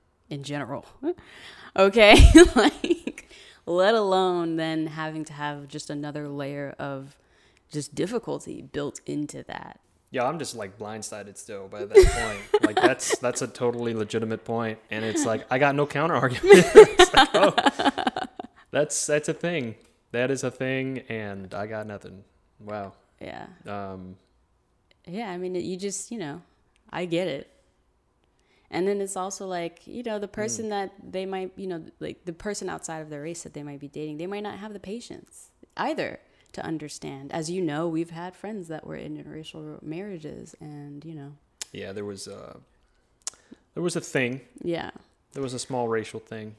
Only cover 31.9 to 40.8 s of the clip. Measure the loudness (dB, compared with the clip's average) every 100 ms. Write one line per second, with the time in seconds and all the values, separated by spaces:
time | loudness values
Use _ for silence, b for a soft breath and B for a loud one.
31.9 | -12 -12 -10 -12 -10 -8 -8 -8 -10 -10
32.9 | -12 -12 -10 -10 -12 -14 -14 -12 -14 -14
33.9 | -10 -10 -8 -8 -8 -10 -10 -14 -14 -12
34.9 | -12 -12 -16 -18 -20 -20 _ -12 -6 -4
35.9 | -4 -6 -8 b b b -10 -8 -8 -8
36.9 | -12 -12 -12 -10 -8 -4 -2 -2 -2 -2
37.9 | -2 -4 -8 -14 -12 -12 -10 -10 -12 -12
38.9 | -12 -10 -12 -14 -14 -14 -14 -14 -12 -10
39.9 | -10 -10 -12 -12 -14 -16 -18 -16 -16